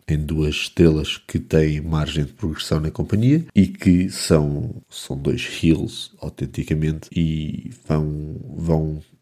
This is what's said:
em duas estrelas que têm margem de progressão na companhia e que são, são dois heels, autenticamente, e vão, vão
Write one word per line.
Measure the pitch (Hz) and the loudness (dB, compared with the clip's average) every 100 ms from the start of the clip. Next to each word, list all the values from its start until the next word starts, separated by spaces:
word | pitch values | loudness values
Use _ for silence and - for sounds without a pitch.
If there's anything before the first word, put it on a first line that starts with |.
| - | -2
em | 76 | -2
duas | 76 78 76 73 | 0 0 0 -2
estrelas | - - 82 78 71 - | -2 4 6 6 0 -8
que | - 85 | -6 -6
têm | - 80 78 76 | 0 2 4 0
margem | 80 78 73 78 | -2 -2 -2 -2
de | 71 | -4
progressão | - 80 78 - 80 | -4 -6 -6 -4 -2
na | 78 | -2
companhia | - 80 104 123 156 165 | -4 -2 2 4 2 2
e | - 95 | 4 4
que | - 98 87 95 | 2 4 4 4
são, | - - 80 73 73 80 - - | -2 2 4 4 -2 -6 -10 -16
são | - - 67 | -16 -10 -4
dois | 71 - - - | -2 -2 -6 0
heels, | 82 76 - - - _ | 2 2 0 -8 -14 _
autenticamente, | 78 - 65 - - 78 78 78 - | -12 -8 -6 -6 -2 0 0 -4 -6
e | 87 80 78 76 - - - - | -2 0 0 -4 -8 -10 -12 -2
vão, | 78 76 76 76 - - 82 | 0 0 -4 -8 -10 -12 -6
vão | 82 80 78 76 - _ | 0 2 0 -4 -12 _